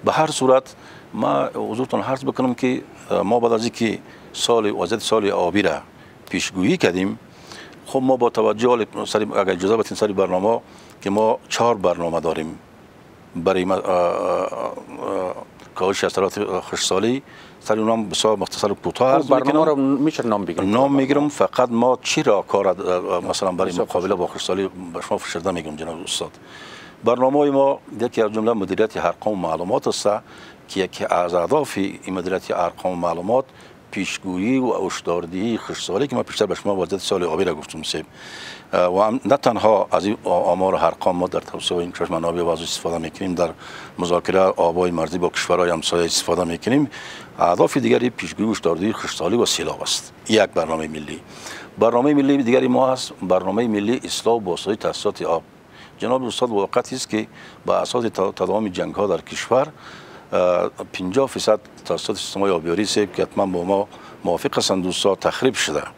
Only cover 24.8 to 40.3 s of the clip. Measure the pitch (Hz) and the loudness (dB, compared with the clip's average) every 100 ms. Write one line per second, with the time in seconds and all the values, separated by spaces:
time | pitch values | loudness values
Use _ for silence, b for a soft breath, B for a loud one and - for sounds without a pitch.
24.8 | 90 82 - 104 - 85 87 90 78 76 | -12 -10 -6 -6 -4 -4 -4 -4 -8 -10
25.8 | 82 82 - - 80 - B B B B | -10 -10 -8 -6 -8 -12 B B B B
26.8 | B B 113 123 131 143 147 139 139 139 | B B 0 4 4 4 4 4 2 0
27.8 | - 104 120 - 107 107 110 113 92 95 | -8 -6 -4 0 0 2 0 0 -2 0
28.8 | 110 90 85 - 107 101 82 82 87 131 | 0 2 -2 0 -4 -2 -2 -2 -2 -2
29.8 | 123 - 104 107 B B B B - 95 | 0 0 0 0 B B B B -8 -4
30.8 | 90 - - 87 87 87 87 147 135 - | -4 -4 0 0 2 0 2 0 0 -2
31.8 | 98 - - 92 90 92 - - 87 - | -4 -6 -6 -4 -2 -4 -2 -2 -2 -4
32.8 | 92 90 85 85 92 123 - B B B | -6 -2 -2 -2 0 0 0 B B B
33.8 | - 104 92 - 95 90 107 135 127 90 | -12 -6 -6 -6 -6 -2 0 0 0 -2
34.8 | 90 - - 87 80 92 117 110 - 87 | -2 -4 -4 -4 -4 -4 -2 -4 -6 -10
35.8 | - 92 143 123 - - 104 87 101 95 | -4 -2 0 -2 -4 -2 0 0 -2 -2
36.8 | 85 98 - 98 87 80 90 78 - 80 | -2 -2 -2 0 0 0 0 -2 -8 -10
37.8 | 78 80 - B B B B B B 92 | -8 -8 -10 B B B B B B 2
38.8 | 90 92 110 127 101 139 131 110 107 104 | 2 4 2 2 2 4 4 4 4 4
39.8 | - 85 95 - 90 | 4 0 0 -2 0